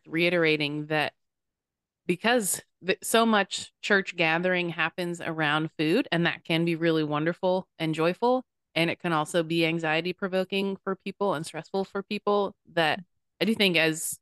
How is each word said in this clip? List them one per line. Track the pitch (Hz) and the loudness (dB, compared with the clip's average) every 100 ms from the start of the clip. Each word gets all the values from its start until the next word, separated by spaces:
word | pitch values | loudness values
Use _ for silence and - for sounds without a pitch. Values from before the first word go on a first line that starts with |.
| 151 | -2
reiterating | 160 175 175 160 156 147 151 151 | 0 2 4 2 2 0 -4 -2
that | 156 139 - _ _ _ _ _ _ _ _ - | -2 -2 -6 _ _ _ _ _ _ _ _ -6
because | 175 220 247 190 - - _ 175 | -2 2 2 0 -4 -8 _ -6
th-, | - | -4
so | - 226 226 | 2 2 4
much | 214 190 - - _ | 2 0 -6 -12 _
church | - 196 190 175 | 0 0 0 0
gathering | 160 165 185 180 175 | 2 2 0 0 -2
happens | 165 160 - 175 170 | -2 -4 -2 -6 -6
around | - 160 151 156 156 - | -6 -2 0 0 -2 -2
food, | 156 220 - | 0 2 0
and | 170 170 | 0 0
that | - | -2
can | - 165 170 | -2 0 0
be | 160 | 0
really | 165 160 | 0 0
wonderful | 151 147 165 175 185 185 - - | 0 -2 -2 -2 0 -2 -4 -6
and | 160 | -4
joyful, | 156 165 180 240 254 - _ _ | 0 0 2 0 0 -2 _ _
and | 160 170 | -2 -2
it | - | -2
can | 180 | -2
also | 160 151 170 | 0 0 0
be | 160 165 160 | 0 0 0
anxiety | 165 160 160 175 | 0 0 0 -2
provoking | - 190 185 185 196 196 196 | -6 -4 -2 -2 -2 -2 -4
for | 196 190 | -6 -6
people | 196 - 202 | -8 -4 -2
and | 151 165 | -2 -4
stressful | 156 - 196 | -12 -6 -4
for | 190 196 | -4 -6
people, | - 208 208 208 190 - _ | -6 -4 0 0 0 -6 _
that | 165 156 143 - _ _ - | 0 2 0 -8 _ _ -4
I | 190 | 0
do | |
think | 220 196 160 | 2 4 4
as | 160 160 - - | 2 0 -6 -10